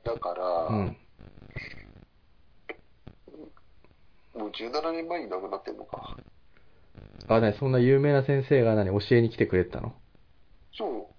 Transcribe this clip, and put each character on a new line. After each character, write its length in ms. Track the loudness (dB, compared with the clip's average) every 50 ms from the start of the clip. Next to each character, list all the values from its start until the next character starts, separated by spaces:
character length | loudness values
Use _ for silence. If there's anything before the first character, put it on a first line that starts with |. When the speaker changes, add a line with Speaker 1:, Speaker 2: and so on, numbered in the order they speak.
| -8
Speaker 1:
だ 140 | -8 -6
か 160 | -6 -6 -8 -6
ら、 340 | -4 -4 -2 -2 -2 0
Speaker 2:
う 60 | 0 0
ん。 240 | -2 -2 -2 -6 -10 _ -20 -20 -20 -20 -20 -20 -20 -18 -14 -14 -12 -12 -12 -14 -16 -18 -20 -20 -20 -20 _ _ _ _ _ -20 -20 -20 -20 -20 -20 -20 -20 -20 -20 -20 -20 -20 _ -20 -20 -20 _ -20 -20 -20 -20 -20 -20 -20 -20 -20 -20 -20 -20 -20 -20 -20 _ -20 -20 -20 -20 -20 -16 -12
Speaker 1:
も 120 | -10 -10
う 40 | -10
十 180 | -10 -10 -10 -8
七 220 | -6 -6 -4 -4
年 160 | -6 -6 -6
前 160 | -6 -8 -8 -8
に 60 | -8
亡 120 | -8 -8
く 80 | -8 -8
な 80 | -10
っ 60 | -10 -10
て 80 | -10
ん 60 | -12
の 80 | -14 -14
か。 320 | -14 -14 -12 -12 -12 -14 -16 -18 -20 -20 -20 -20 -20 -20 -20 -20 -20 -20 -20 -20 -20 -20 -20 -20 -20 -20 -8 0
Speaker 2:
あ、 120 | 2 4 4
な 120 | 4 4
に、 60 | 2
そ 100 | 0 0
ん 40 | 2
な 80 | 4 4
有 200 | 6 6 6 6
名 140 | 6 4 4
な 100 | 4 4
先 200 | 2 0 0 2
生 160 | 4 4 4 6
が 120 | 4 4
何、 120 | 4 2 2 2 0
教 160 | 2 4 4
え 60 | 4
に 80 | 4 4
来 80 | 2
て 100 | 0 0
く 80 | 2 2
れ 80 | 2 2
て 80 | 0
た 80 | -2 -8
の？ 160 | -8 -10 -12 -14 -20 _ _ -20 -20 -20 -20 -20 -20 -20 -20 -20 -20 -16
Speaker 1:
そ 440 | -10 -8 -6 -6 -6 -8 -10 -14 -10